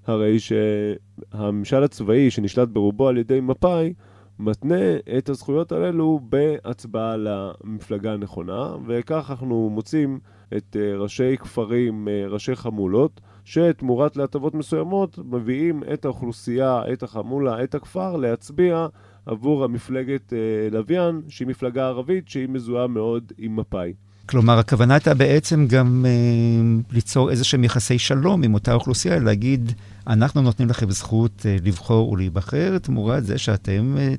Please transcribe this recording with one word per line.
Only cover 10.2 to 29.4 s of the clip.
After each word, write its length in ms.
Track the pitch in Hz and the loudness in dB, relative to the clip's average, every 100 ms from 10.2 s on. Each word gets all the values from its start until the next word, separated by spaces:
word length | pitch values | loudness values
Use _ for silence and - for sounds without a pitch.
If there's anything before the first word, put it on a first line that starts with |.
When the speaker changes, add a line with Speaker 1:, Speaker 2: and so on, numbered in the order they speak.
| - - _ 104 | -12 -20 _ -10
Speaker 1:
את, 200 | - 104 | -6 -4
אה, 180 | 104 98 | -4 -4
ראשי 400 | 101 - 127 131 | -6 -2 0 -2
כפרים, 680 | - - 107 120 120 110 104 | -4 -6 -2 -2 -2 -4 -4
אה, 200 | 104 98 | -4 -4
ראשי 280 | 104 131 127 | -6 -6 -6
חמולות, 680 | 117 107 92 104 156 - - - - | -6 -4 0 2 0 -2 -20 -20 -6
שתמורת 720 | 160 170 151 131 123 147 143 | 0 2 2 0 0 0 -2
להטבות 360 | 135 143 147 | -4 -4 -4
מסוימות 680 | 151 139 160 165 196 190 - 127 | -4 -4 -4 -2 -2 -2 -6 -8
מביאים 580 | 123 113 131 170 151 - | -4 -2 0 0 -2 -4
את 120 | 147 139 | -6 -6
האוכלוסייה, 760 | 123 120 113 - 123 131 123 110 | -6 -8 -8 -4 0 2 0 -2
את 100 | 127 | -6
החמולה, 600 | 123 110 107 139 135 113 | -8 -10 -6 -2 -2 -2
את 120 | 127 147 | -4 -6
הכפר, 420 | - 185 190 170 | -8 -8 -6 -2
להצביע 680 | 120 117 - 147 180 165 160 - - _ - | -2 -4 -4 0 2 2 -2 -8 -20 _ -10
עבור 380 | 110 131 147 | -4 0 0
המפלגת, 720 | 127 117 - 131 131 139 - | 0 -4 -6 -6 -4 -6 -4
אה, 40 | 117 110 110 107 | -4 -2 -2 -2
לוויין, 500 | 110 107 180 175 160 151 | -2 0 0 0 -2 -8
שהיא 200 | - 127 | -8 -8
מפלגה 400 | 123 127 123 131 | -4 -4 -2 -2
ערבית, 400 | 123 131 185 160 | -2 -2 -4 -4
שהיא 220 | 139 131 | -6 -4
מזוהה 380 | 131 117 123 123 | -6 -4 -2 -2
מאוד 460 | 117 113 117 110 - | -2 -2 -2 -6 -10
עם 180 | 110 110 | -6 -6
מפא"י. 380 | 104 98 87 92 - - - | -4 -6 -6 -10 -18 -20 -2
Speaker 2:
כלומר, 340 | 131 113 117 | 4 6 6
הכוונה 340 | 113 117 120 | 4 4 6
הייתה 200 | 143 160 | 6 4
בעצם 540 | 127 135 147 - 160 135 | 4 6 4 4 2 4
גם, 380 | 131 123 127 127 | 4 4 4 4
אה, 760 | 120 120 117 117 117 117 113 117 | 4 4 4 4 4 4 2 2
ליצור 380 | 117 - 131 131 | -2 0 2 2
איזה 140 | 120 | 2
שהם 200 | - 135 | 2 2
יחסי 360 | 120 127 - 123 | 4 2 0 0
שלום 440 | - 135 170 190 | 2 2 2 4
עם 100 | 120 | 4
אותה 200 | 104 - | 2 2
אוכלוסייה, 460 | 120 131 117 180 - | 0 2 -2 0 2
להגיד, 520 | 110 104 | 4 2